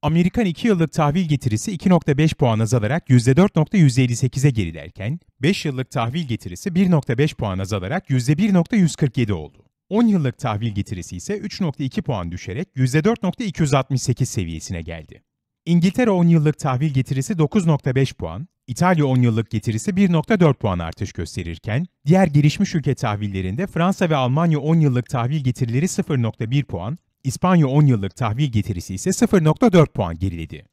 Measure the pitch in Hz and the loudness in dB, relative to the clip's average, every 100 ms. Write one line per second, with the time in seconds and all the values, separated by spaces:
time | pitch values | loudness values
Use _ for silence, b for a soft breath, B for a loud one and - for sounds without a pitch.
0 | 151 160 180 - 214 160 240 190 160 - | 0 2 2 2 -2 0 0 2 0 0
1 | 147 151 175 143 131 107 - 190 - 180 | 0 0 0 0 0 -2 -4 -2 4 4
2 | - 135 156 - 131 110 110 123 107 151 | 4 2 2 2 0 0 0 0 0 -4
3 | - 127 117 131 196 - 151 208 151 123 | 4 4 4 4 4 2 0 4 4 4
4 | 127 120 131 - 139 117 87 80 76 - | 0 0 -2 0 0 0 -4 -6 -16 -10
5 | 98 160 _ _ 139 196 156 131 127 143 | -8 -8 _ _ -2 -2 -4 -6 -6 -4
6 | 117 147 151 113 - 87 - 170 196 165 | -4 -4 -6 -8 -8 -12 -6 0 2 2
7 | - 117 151 - 110 92 95 101 92 156 | 0 -2 -2 -2 -6 -4 -4 -4 -4 -8
8 | - 131 120 151 214 190 165 226 170 - | -2 -4 0 0 2 2 2 2 0 2
9 | 147 - 113 92 76 _ _ _ _ 202 | -2 0 -2 -2 -6 _ _ _ _ 0
10 | 240 202 135 - 123 104 117 101 98 92 | 2 2 -2 -4 -6 -4 -4 -4 -6 -8
11 | 82 90 - 208 208 - 180 - 135 - | -10 -12 -8 -8 -8 -6 -6 -4 -6 -6
12 | 170 110 85 90 - 95 185 - 127 139 | -6 -6 -6 -10 -10 -10 -10 -2 0 2
13 | 160 233 185 - 226 - 156 139 131 131 | 2 0 -2 -4 -6 -2 2 2 0 -4
14 | - 120 131 - 87 80 - 90 78 82 | -2 -2 -2 -4 -6 -8 -8 -10 -10 -14
15 | 76 - _ _ _ _ - 175 175 - | -16 -20 _ _ _ _ 0 2 2 2
16 | 247 185 175 165 151 147 139 127 156 135 | 0 2 4 4 4 0 -2 -2 0 -2
17 | 127 135 135 196 151 220 165 147 - 127 | -2 -4 -4 0 0 2 2 0 0 0
18 | 135 - 82 85 160 _ - 120 175 175 | -2 -4 -10 -10 -12 _ -14 0 2 2
19 | 147 131 123 113 107 110 - 110 - 185 | 2 2 2 0 -2 -4 -4 -4 -2 2
20 | 202 165 - 220 165 135 110 90 82 - | 2 2 0 4 4 4 0 -2 -4 -6
21 | 101 - 85 - 85 82 - 110 180 _ | -8 -6 -8 -6 -8 -8 -4 -4 -4 _
22 | 143 180 190 143 147 - 202 175 143 127 | 2 4 4 4 2 2 -4 -2 -2 -2
23 | 120 104 104 95 92 107 190 - 170 196 | -2 -4 -4 -4 -4 -4 -6 -2 0 0
24 | 180 156 127 135 170 151 139 165 151 123 | 0 0 0 0 2 0 2 2 4 2
25 | 120 135 120 156 127 - 123 117 175 - | -2 -4 -2 -2 -2 -2 -2 -2 -2 -4
26 | - 147 113 - 110 139 139 95 92 160 | -4 -2 -2 -4 -4 -2 -2 -8 -8 -10
27 | _ _ 135 - 180 180 143 139 151 117 | _ _ -8 -2 2 4 4 4 4 2
28 | 95 - 113 110 147 110 101 87 - 95 | -2 -4 -4 -2 -2 -2 -2 -6 -8 -8
29 | - 196 240 202 156 156 247 180 143 - | -4 0 2 4 4 4 4 6 4 2
30 | 92 85 92 85 76 76 - | -6 -2 -4 -6 -12 -14 -20